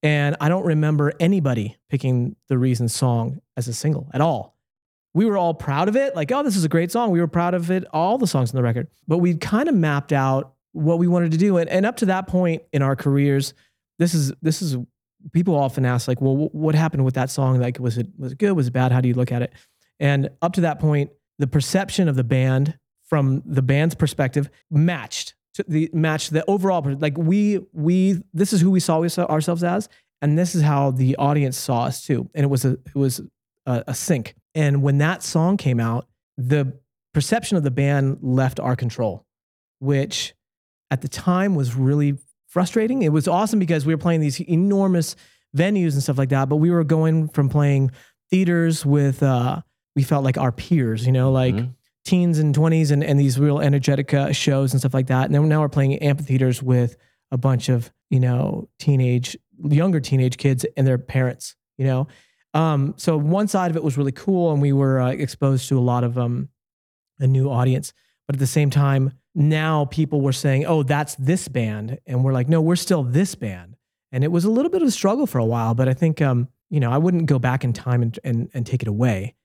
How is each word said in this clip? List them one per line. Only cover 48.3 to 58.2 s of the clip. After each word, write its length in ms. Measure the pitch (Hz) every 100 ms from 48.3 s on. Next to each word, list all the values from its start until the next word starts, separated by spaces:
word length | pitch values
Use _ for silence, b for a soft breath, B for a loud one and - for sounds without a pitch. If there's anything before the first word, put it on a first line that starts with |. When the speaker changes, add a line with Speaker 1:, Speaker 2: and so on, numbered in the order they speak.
Speaker 1:
theaters 560 | 185 185 170 165 160 143
with, 360 | 143 139 131
uh, 380 | 139 127 123 151 - _ _
we 80 | -
felt 220 | 131 147
like 140 | 135 127
our 120 | 131
peers, 520 | 120 - 165 123 110 123
you 60 |
know, 180 | 131 131
like 240 | 131 127
Speaker 2:
Mm-hmm. 160 | 107 123 - _ _ -
Speaker 1:
teens 320 | 180 175 156
and 160 | 156
twenties 360 | 143 160 160 156
and, 140 | 143
and 160 | 147 143
these 180 | 139 127
real 220 | 147 143
energetic, 540 | 151 139 131 139 143
uh, 180 | 143 143
shows 400 | 147 - 135 135
and 80 | 135
stuff 140 | 131
like 140 | 131 131
that. 180 | 127 139
And 80 |
then 120 | 143 156
now 120 | 151
we're 80 | 151
playing 300 | 147 135 139
amphitheaters 640 | 151 143 147 131 131 123
with 340 | 131 127 120 - _ _ _
a 60 | 127
bunch 320 | 131 127 -
of, 240 | 123 117 _ _
you 100 |
know, 500 | 131